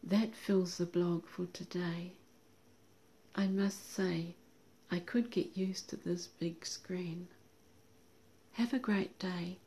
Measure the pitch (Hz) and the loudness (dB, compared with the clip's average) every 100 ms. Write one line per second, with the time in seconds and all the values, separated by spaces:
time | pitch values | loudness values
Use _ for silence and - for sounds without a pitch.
0 | - 202 220 - - 196 180 - 175 175 | 4 4 4 -2 2 4 4 0 0 2
1 | 175 170 - - 180 - 175 180 175 170 | 2 2 -2 -8 -6 -6 -6 -4 -2 -4
2 | 175 - - - - - - - - - | -6 -12 -20 -20 -20 -20 -20 -20 -20 -20
3 | - - - - 196 190 196 196 - - | -20 -20 -8 0 2 4 2 0 -8 0
4 | 185 165 165 175 - - - - - 175 | 2 2 -2 -8 -20 -20 -20 -20 -4 -4
5 | 175 240 240 - - - 190 185 - - | 0 0 2 0 -2 0 -2 -2 -6 -8
6 | 170 175 - - 170 165 - - - 180 | -2 -2 -4 -4 -4 -4 -8 -10 -6 -4
7 | 180 165 175 - - - - - - - | -4 -6 -8 -16 -20 -20 -20 -20 -20 -20
8 | - - - - - - 240 262 247 202 | -20 -20 -20 -20 -16 -2 0 2 2 2
9 | - - 185 175 170 185 | 2 -2 -4 -2 -4 -6